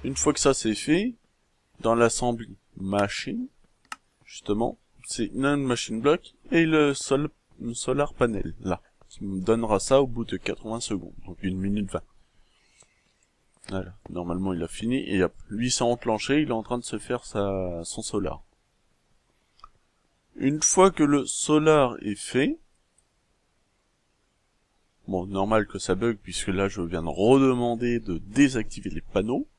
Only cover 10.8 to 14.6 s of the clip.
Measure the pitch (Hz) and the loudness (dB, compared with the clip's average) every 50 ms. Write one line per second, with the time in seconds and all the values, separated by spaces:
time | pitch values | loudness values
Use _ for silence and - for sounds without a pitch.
10.8 | - - 110 90 - - - - - - 85 - - 92 92 92 95 98 101 107 | -4 -4 -6 -6 -6 -10 -16 -16 -16 -16 -14 -6 -4 -4 -4 -2 -2 -2 0 -2
11.8 | 101 92 - - - _ _ _ _ _ _ _ _ _ _ _ _ _ _ _ | -2 -4 -6 -8 -8 _ _ _ _ _ _ _ _ _ _ _ _ _ _ _
12.8 | - _ _ _ _ _ _ _ _ _ _ _ _ _ _ _ - - 98 95 | -20 _ _ _ _ _ _ _ _ _ _ _ _ _ _ _ -12 -8 -6 -6
13.8 | 90 90 95 - _ - 80 87 90 87 85 92 95 95 92 82 | -6 -8 -14 -20 _ -10 -8 -8 -4 -4 -4 -2 -2 -2 -2 -2